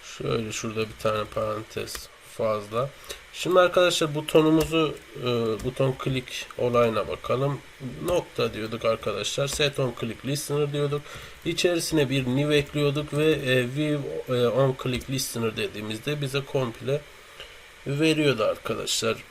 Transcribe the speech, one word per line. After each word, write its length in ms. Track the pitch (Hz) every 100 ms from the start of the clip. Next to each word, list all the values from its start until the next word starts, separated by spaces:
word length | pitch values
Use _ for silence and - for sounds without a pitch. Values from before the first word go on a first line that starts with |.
Şöyle 480 | - - - 123 110
şurada 300 | 107 113 107
bir 180 | 110 -
tane 200 | 110 107 104
parantez 840 | - 110 107 110 - 110 - - - - -
fazla. 520 | 113 107 101 110 139 - - - -
Şimdi 260 | - 156 180
arkadaşlar 560 | 180 180 180 175 160 143
butonumuzu, 800 | 143 160 156 156 147 160 156 - - -
e, 40 | 120 120 113 110
buton 320 | 117 127 135 131
click 420 | - 131 127 - - -
olayına 500 | 123 120 117 110 92
bakalım. 540 | 87 - 123 139 139 - - 135 - 156
Nokta 480 | 175 143 - 117
diyorduk 320 | 110 110 113 113
arkadaşlar. 600 | 113 - 104 104 - 139
Set 320 | - 147 143
on 140 | 131 120
click 260 | 120 104 123
listener 480 | 143 - 147 147
diyorduk. 280 | 147 147 147 143 - - - -
İçerisine 640 | 170 180 170 165 156 135
bir 160 | 139 127
new 320 | 127 147 147
ekliyorduk 560 | 143 147 147 143 147
ve, 180 | 143 156
e, 440 | 147 127 127 120 135
view, 260 | 151 147 139 - -
e, 180 | 127 120
on 280 | 110 135 131
click 260 | - 123 117
listener 480 | 135 - 117 113 110
dediğimizde 640 | 104 98 107 107 139 147
bize 200 | 139 139
komple 600 | 139 139 127 110 117 143 - - - - - - - - -
veriyordu 560 | 139 160 156 147 117
arkadaşlar 720 | 104 87 - 110 98 - 113 107 -